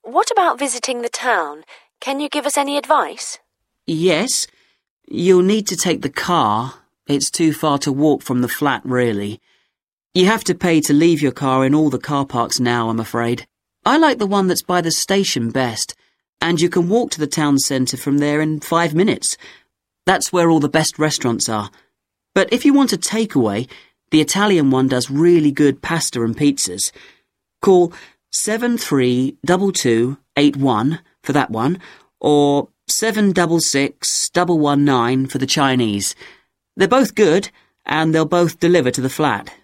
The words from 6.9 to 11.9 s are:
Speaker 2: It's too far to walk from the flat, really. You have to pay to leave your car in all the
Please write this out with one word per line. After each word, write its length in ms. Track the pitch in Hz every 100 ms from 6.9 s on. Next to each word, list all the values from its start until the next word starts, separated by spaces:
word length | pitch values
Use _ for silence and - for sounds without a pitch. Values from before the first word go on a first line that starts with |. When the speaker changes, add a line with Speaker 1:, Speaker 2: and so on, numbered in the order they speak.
| _ -
Speaker 2:
It's 240 | 139 135
too 220 | - 160
far 240 | 147 156 143
to 140 | 143
walk 300 | 135 151 139
from 180 | - 127
the 80 | 120
flat, 320 | - 147 123
really. 560 | 127 123 120 104 101 110 _ _ _ _ _ _ _
You 120 | 180
have 180 | 185 220
to 80 | -
pay 280 | 175 180 165
to 100 | 151
leave 300 | 143 170 156
your 100 | 143
car 340 | - 139 131
in 80 | 131
all 160 | 151
the 80 | 151